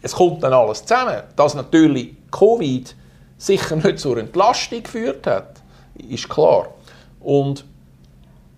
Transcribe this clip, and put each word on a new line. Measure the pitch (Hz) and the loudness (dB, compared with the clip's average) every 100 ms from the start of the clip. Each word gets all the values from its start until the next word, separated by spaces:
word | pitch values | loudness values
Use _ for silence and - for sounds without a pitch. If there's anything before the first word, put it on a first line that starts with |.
Es | - | -6
kommt | - 175 - | 2 2 2
dann | 131 | 2
alles | 131 110 107 - | 2 2 -2 -2
zusammen. | 247 247 117 - - | -2 -2 -6 -6 0
Dass | 147 143 | 0 0
natürlich | 120 165 156 131 120 - _ | 0 4 4 2 -6 -14 _
covid | - 208 233 147 127 - - - _ _ _ | 2 2 2 0 -4 -8 -20 -20 _ _ _
sicher | - 196 - 160 | -2 -2 -2 -2
nicht | 196 - | -2 -2
zur | 147 117 | -4 -4
Entlastung | 107 170 214 247 - 233 | -4 0 2 2 -4 -10
geführt | 233 233 240 269 - | -10 -8 -8 -6 -4
hat, | 98 - - - - - - | -4 -6 -18 -20 -20 -20 -20
ist | - 123 - | -14 -12 -8
klar. | - 160 113 - - - - _ _ | 0 2 2 0 -10 -20 -20 _ _
Und | - 139 139 139 - - _ _ _ _ - _ _ | -2 -2 -2 -6 -12 -20 _ _ _ _ -20 _ _